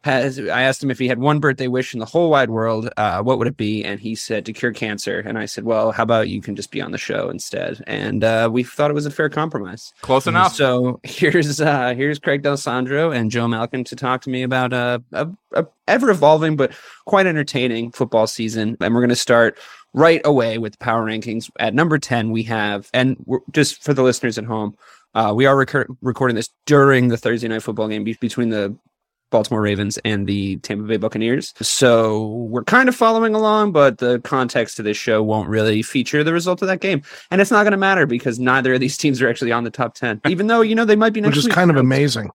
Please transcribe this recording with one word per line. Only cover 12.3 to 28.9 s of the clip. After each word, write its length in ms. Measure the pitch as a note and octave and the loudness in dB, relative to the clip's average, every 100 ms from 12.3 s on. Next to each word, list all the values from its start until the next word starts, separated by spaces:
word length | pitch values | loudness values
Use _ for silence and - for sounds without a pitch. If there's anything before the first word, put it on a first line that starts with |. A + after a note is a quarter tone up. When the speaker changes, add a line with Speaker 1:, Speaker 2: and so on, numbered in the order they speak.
| C#3+ | 0
Speaker 1:
D'Alessandro 720 | C#3+ C#3+ C#3+ B2 B2+ C#3+ E3 | 0 -2 -2 -2 -2 0 0
and 180 | C3 A2 | 0 -2
Joe 160 | A#2+ A#2 | 0 -2
Malkin 380 | A2+ A#2 C3 | -2 -4 -4
to 100 | A#2+ | -8
talk 280 | A#2+ C3 B2+ | -6 -4 -2
to 80 | - | -4
me 120 | B2+ | -4
about 300 | B2+ B2+ B2+ | -2 0 0
a, 280 | B2 B2 B2 B2 | 0 -2 -4 -6
a, 160 | E2 D#3 F#3+ _ | -6 -6 -8 _
a 140 | - D#3+ _ - | -4 -4 _ -2
ever-evolving 680 | G#3 B3 F3+ C#3+ D#3 D#3+ D3+ | 0 2 4 6 6 2 0
but 160 | C3 - - - | 0 -2 -20 -20
quite 220 | - G3 F#3+ | 0 2 2
entertaining 680 | D#3 C#3+ C3+ B2 A#2 A#2 | 0 -2 -2 -2 -2 -6
football 340 | - A#2+ A2+ A2 | -4 -2 2 0
season. 500 | - A2+ A2+ G#2+ A#2 | -2 -4 -2 -4 -2
And 120 | F#2 | 0
we're 100 | A#2 | 2
gonna 140 | B2 A#2+ | 2 0
start 420 | - A#2 A#2 - - - _ | 2 4 4 2 -20 -20 _
right 260 | C3 D#3+ E3 | 4 6 6
away 340 | D3 C#3+ A2+ A2+ | 4 2 2 -2
with 140 | A2 | -6
the 60 | _ | _
power 260 | B2 A#2 | -2 0
rankings. 460 | A2 A2 A2 A2 - - | 0 -4 -4 -6 -8 -4
At 160 | A2+ | 0
number 240 | B2+ E3 D3+ | 2 2 2
ten, 320 | - B2 A2 | 0 -2 0
we 140 | A2+ | -2
have, 440 | A2 A2+ G#2 G2+ G2+ | -2 -2 -2 -4 -2
and 220 | B2 C3 C3 | 0 0 -2
we're, 160 | - B2+ - | -4 -6 -4
just 320 | - C#3+ - | 0 0 -2
for 120 | - | -2
the 100 | C#3 | 2
listeners 340 | B2+ A#2+ B2 A2 | 2 2 -2 -4
at 60 | |
home, 320 | A2+ A2 G#2 - _ - _ - | -6 -4 -6 -8 _ -20 _ -2
uh, 160 | G#2 | 0
we 120 | G#2+ C3+ | 4 4
are 100 | C#3 | 4
recur-, 320 | C3 C#3+ - B2 | 2 0 -4 -6
recording 340 | B2+ A#2 C3 A2+ | -6 0 0 0
this 140 | A#2+ _ - | -6 _ 2
during 420 | D3 C#3 C3 B2 | 6 8 6 4
the 80 | A2+ | 2
Thursday 320 | A#2+ A#2 A#2 | -2 -2 -2
night 160 | A2+ | -4
football 240 | A2+ G#2+ A2 | -6 -4 -4
game 160 | G#2+ | -4
be-, 120 | G#2 A2+ | -6 -4
between 300 | A#2 - A#2 | -6 -2 -2
the 260 | A2 G2 G#2 _ | 0 -2 -6 _